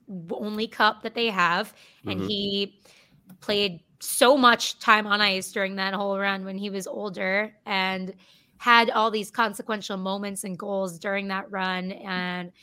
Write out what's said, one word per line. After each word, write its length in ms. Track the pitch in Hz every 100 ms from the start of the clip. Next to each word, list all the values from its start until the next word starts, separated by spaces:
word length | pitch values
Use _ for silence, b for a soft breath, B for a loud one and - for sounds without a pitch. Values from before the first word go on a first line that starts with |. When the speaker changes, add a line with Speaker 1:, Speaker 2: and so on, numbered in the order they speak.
| - 190 165
Speaker 1:
only 360 | - 214 214 226
cup 340 | - 214 220
that 140 | 226 233
they 120 | 233
have, 460 | 190 175 175 214 - b b -
and 140 | 190
Speaker 2:
Mm-hmm. 80 | 196
Speaker 1:
he 520 | 208 202 196 196 - b b b b - -
played 400 | - 208 202 170 _ -
so 380 | - - 247 285
much 420 | 247 233 - -
time 280 | - 214 214
on 140 | 202
ice 300 | 208 190 185
during 240 | - 190 196
that 180 | 190
whole 240 | 190 202 196
run 280 | 196 196 190
when 120 | 190
he 120 | 208
was 180 | 196 185
older 680 | 220 208 190 196 190 214 - -
and 480 | 196 190 190 185 185 b b b b
had 320 | 240 233 233
all 220 | 233 220
these 180 | 214 202
consequential 680 | - 226 208 247 214 - 196
moments 460 | 185 202 202 196
and 140 | 202 180
goals 420 | 202 196 190 170
during 280 | 208 196 196
that 200 | 190 196
run, 400 | 196 185 185 185
and 580 | 196 196 185 180 180 175 -